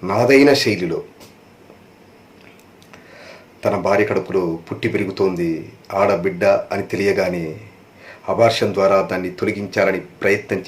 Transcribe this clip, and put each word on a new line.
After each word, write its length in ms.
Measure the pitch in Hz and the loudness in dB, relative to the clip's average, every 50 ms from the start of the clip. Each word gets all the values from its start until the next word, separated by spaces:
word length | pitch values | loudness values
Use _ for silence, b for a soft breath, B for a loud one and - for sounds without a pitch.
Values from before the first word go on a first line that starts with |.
| 90 | -4
నాదైన 500 | 90 98 110 120 135 139 135 143 147 139 | -2 0 0 4 6 6 8 8 6 6
శైలిలో, 500 | - - 117 104 90 90 82 82 73 - - - - - - - - - - - _ - - - - - - - _ - - - - - - - - - - - - - - _ - - - B B B B B B B B B B B B - - - | 4 2 0 0 -2 -2 -4 -4 -6 -8 -10 -20 -20 -20 -20 -20 -20 -20 -20 -20 _ -20 -20 -20 -20 -20 -20 -20 _ -20 -20 -20 -20 -20 -20 -20 -20 -20 -20 -20 -20 -20 -20 _ -20 -20 -20 B B B B B B B B B B B B -20 -4 -2
తన 100 | 104 101 | -2 -2
భార్య 300 | 98 87 95 101 - - | 0 0 0 2 2 2
కడుపులో 540 | 214 101 95 - - 92 95 90 85 82 82 - - | 2 0 -4 -4 -2 -2 -2 0 0 -4 -6 -8 -12
పుట్టి 160 | - - - | -10 -6 -4
పెరుగుతోంది 840 | 113 - 101 101 95 95 - 98 95 92 85 87 82 80 78 - - - - - - 98 | -4 -2 -2 -4 -4 -2 0 0 0 0 -2 -2 -2 -4 -6 -8 -14 -18 -20 -16 -6 0
ఆడబిడ్డ 500 | 98 101 101 98 92 87 95 90 87 104 | 0 2 2 2 0 -2 -4 -2 0 2
అని 380 | 101 98 98 - - 92 98 98 | 2 2 2 0 -4 -6 -6 -6
తెలియగానే 760 | - - 90 98 101 95 - 92 90 90 87 82 78 78 - - - - - - - B B B B B B B - | -6 -4 -2 0 0 0 0 0 -2 -2 -4 -6 -8 -10 -12 -16 -20 -20 -20 -20 -20 B B B B B B B -6
అబార్షన్ 440 | 95 92 117 117 110 - 110 101 95 | 0 2 2 2 2 2 -2 -2 0
ద్వారా 280 | 98 95 98 98 95 | 2 2 4 4 2
దాన్ని 280 | 92 90 92 90 92 90 | 2 0 -4 -4 -4 -6
తొలగించాలని 680 | 87 - - - 104 101 101 95 - 107 98 98 95 92 | -6 -4 -4 -4 -4 -4 -8 -4 -2 0 0 0 0 -4
ప్రయత్నం 640 | - - - - - 101 101 101 - - 104 92 - | -8 -12 -12 -4 0 0 0 0 -2 -6 -6 -4 -4